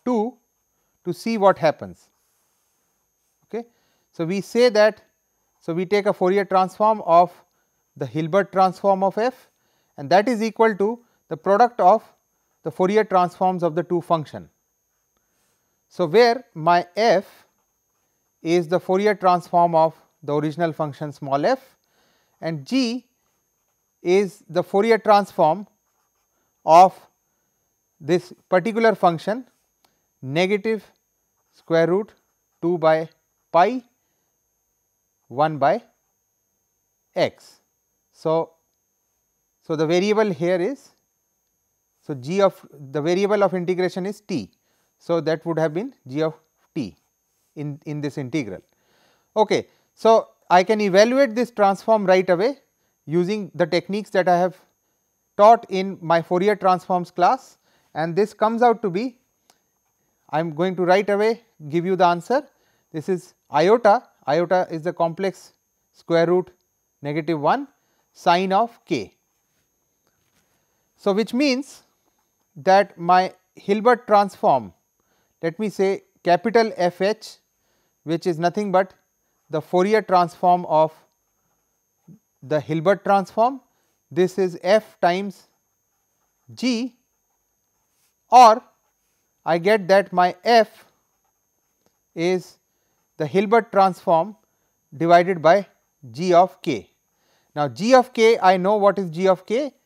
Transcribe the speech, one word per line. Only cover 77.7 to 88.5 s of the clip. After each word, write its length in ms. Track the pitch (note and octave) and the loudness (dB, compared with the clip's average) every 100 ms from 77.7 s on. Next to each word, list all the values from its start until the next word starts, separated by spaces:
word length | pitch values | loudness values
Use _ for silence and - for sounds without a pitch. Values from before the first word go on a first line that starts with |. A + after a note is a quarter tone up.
| _ _ _ | _ _ _
which 240 | C#3+ D#3+ F#3 | -8 -6 -4
is 120 | D#3+ | -2
nothing 320 | F3 G#3 G#3 | -4 -4 -2
but 200 | F3+ F#3+ _ _ _ _ _ _ | -2 -2 _ _ _ _ _ _
the 120 | D#3 | -10
Fourier 420 | - F3+ F#3+ A3 | -4 -2 2 0
transform 640 | G3 F#3 E3+ - F3+ F3+ D#3 | 0 0 0 -2 0 0 0
of 260 | D#3 D#3 - _ _ _ _ _ _ _ _ _ _ _ - _ _ | 0 0 -4 _ _ _ _ _ _ _ _ _ _ _ -20 _ _
the 160 | C3 D3+ | -6 -6
Hilbert 460 | B2+ D#3+ D#3+ G3 | -4 -4 -2 -2
transform. 560 | G3 G3 F#3 - A#3+ C4+ - _ _ _ _ | 0 -2 -2 -2 -2 -2 -14 _ _ _ _
This 280 | C3+ F3+ - | -2 -2 0
is 200 | F#3 E3+ | -4 -4
f 380 | F3+ G#3+ G#3 _ | 0 0 0 _
times 460 | F3 F3+ G3+ - _ _ _ _ _ _ _ _ _ _ _ | -2 -2 -6 -14 _ _ _ _ _ _ _ _ _ _ _
g, 440 | A2+ B3 A3+ B3 - _ _ _ _ _ _ _ _ _ _ _ _ _ | -6 -4 -4 -6 -12 _ _ _ _ _ _ _ _ _ _ _ _ _
or 320 | A#3+ A#3 | 8 8